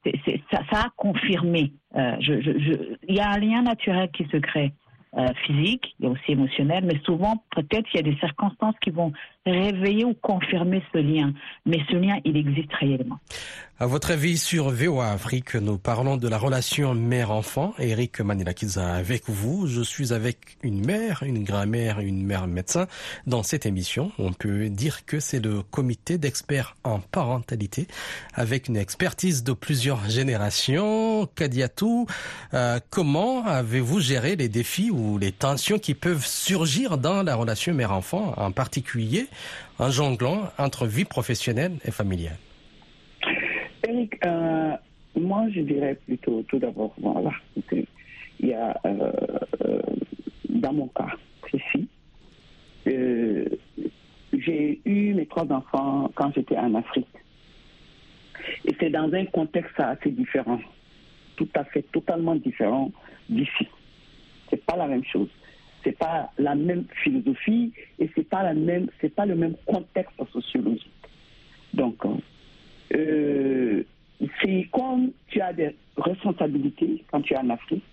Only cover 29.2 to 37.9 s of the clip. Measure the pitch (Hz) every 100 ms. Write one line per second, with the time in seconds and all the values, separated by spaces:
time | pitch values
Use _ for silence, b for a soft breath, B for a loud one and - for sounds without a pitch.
29.2 | 185 143 117 123 - 139 127 123 101 113
30.2 | 135 113 104 - - 143 214 220 220 220
31.2 | 190 - 151 123 127 - 214 233 233 B
32.2 | B B B 127 123 120 - - 156 147
33.2 | 226 262 220 139 117 127 120 196 131 131
34.2 | 135 190 123 107 117 - 226 156 107 104
35.2 | 98 - 139 143 - 208 - 139 170 165
36.2 | - - - 190 165 147 262 151 135 196
37.2 | 185 117 117 107 - 156 110